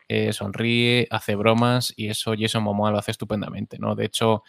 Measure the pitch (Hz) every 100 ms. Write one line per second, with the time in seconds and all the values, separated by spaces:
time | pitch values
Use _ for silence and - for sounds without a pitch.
0 | - 110 107 107 101 - 117 117 120 123
1 | 117 110 - 101 110 113 120 123 120 -
2 | 107 107 113 107 110 117 104 101 107 104
3 | - 110 107 107 95 92 107 - 110 107
4 | 110 - 113 107